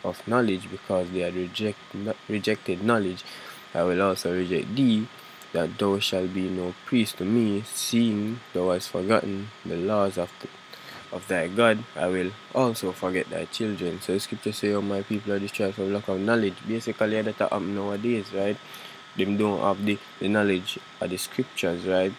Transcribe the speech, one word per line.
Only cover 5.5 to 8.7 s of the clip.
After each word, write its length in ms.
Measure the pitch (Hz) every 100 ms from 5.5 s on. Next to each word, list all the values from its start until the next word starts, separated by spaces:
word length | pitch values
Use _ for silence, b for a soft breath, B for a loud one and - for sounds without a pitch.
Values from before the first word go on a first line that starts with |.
that 240 | 82 82 101
thou 220 | 104 98
shalt 340 | 101 95 92
be 160 | 92 92
no 240 | 92 90 90 -
priest 340 | 127 107 -
to 60 | 92
me, 360 | 117 113 101
seeing 800 | 113 - - 117 117 104 104 117 -
thou 180 | 92 92